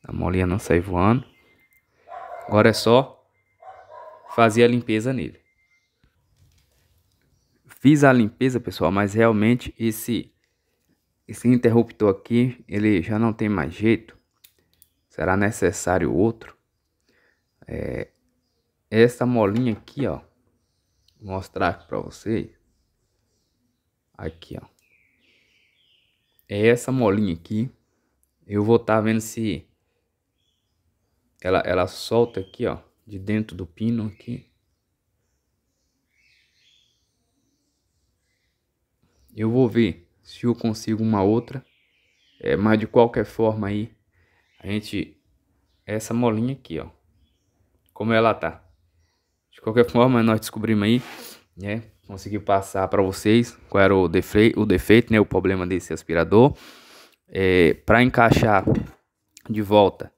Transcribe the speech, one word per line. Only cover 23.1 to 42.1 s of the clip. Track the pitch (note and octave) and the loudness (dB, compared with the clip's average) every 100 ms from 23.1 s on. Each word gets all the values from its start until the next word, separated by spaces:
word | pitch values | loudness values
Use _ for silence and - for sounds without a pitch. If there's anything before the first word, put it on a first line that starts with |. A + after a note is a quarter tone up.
| _ _ _ _ _ _ _ _ _ _ - | _ _ _ _ _ _ _ _ _ _ -12
Aqui, | F2 - - - | -12 -12 -18 -18
ó. | - _ _ _ _ _ _ _ _ _ _ _ _ _ _ _ _ _ _ | -18 _ _ _ _ _ _ _ _ _ _ _ _ _ _ _ _ _ _
É | G2+ A2+ | 0 2
essa | A#2+ - | 2 0
molinha | C3 A2 G#2 G2+ | 0 2 2 0
aqui. | E2 - G#2+ C3 _ _ _ _ _ _ _ - | -4 -6 -6 -6 _ _ _ _ _ _ _ -6
Eu | G#2 | -4
vou | G#2 A#2 | 2 2
tá | - A2 | 2 0
vendo | A2 A2 | 0 -2
se | A2 - A2 D#2+ _ _ _ _ _ _ _ _ _ _ _ _ _ _ _ _ _ _ | -6 -8 -6 -6 _ _ _ _ _ _ _ _ _ _ _ _ _ _ _ _ _ _
ela, | F#2 F#2 | -2 -2
ela | - F#2 F2+ | 0 -2 -2
solta | - - A#2 A#2+ - | -6 -4 -2 -2 -4
aqui, | F#2+ - A2 | -14 -8 -8
ó, | - _ _ _ | -8 _ _ _
de | G2 | -14
dentro | G2 G#2+ G#2+ F2 | -6 -4 -4 -12
do | F#2 | -14
pino | _ A2+ A#2 G#2 | _ -4 -4 -8
aqui. | G2 - A#2+ _ _ _ _ _ _ _ _ _ _ _ _ _ _ _ _ _ _ _ _ _ _ _ _ _ _ _ _ _ _ _ _ _ _ _ _ _ _ _ _ _ _ _ _ _ _ _ _ _ G#2+ | -12 -16 -16 _ _ _ _ _ _ _ _ _ _ _ _ _ _ _ _ _ _ _ _ _ _ _ _ _ _ _ _ _ _ _ _ _ _ _ _ _ _ _ _ _ _ _ _ _ _ _ _ _ -6
Eu | A2 | -2
vou | B2 B2+ | 0 0
ver | A2+ G#2+ - _ _ | 2 0 -2 _ _
se | _ - A#2+ | _ -6 -4
eu | |
consigo | A2+ A#2 G#2+ - A2 | -2 -4 -6 -6 -4
uma | A2 G#2 | 0 2
outra. | F#2+ A2+ A#2+ C3 _ _ _ _ _ | 2 0 -2 -16 _ _ _ _ _